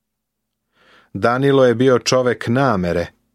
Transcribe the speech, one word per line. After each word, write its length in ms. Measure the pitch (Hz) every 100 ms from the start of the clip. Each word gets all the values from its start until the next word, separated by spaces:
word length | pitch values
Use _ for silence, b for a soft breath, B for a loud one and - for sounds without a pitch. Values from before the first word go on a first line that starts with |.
| _ _ _ _ _ _ _ b b b b
Danilo 520 | 98 113 127 139 139
je 100 | 127
bio 240 | 117 131 120
čovek 500 | - 131 123 113 -
namere, 580 | 123 139 101 87 85 85 _ _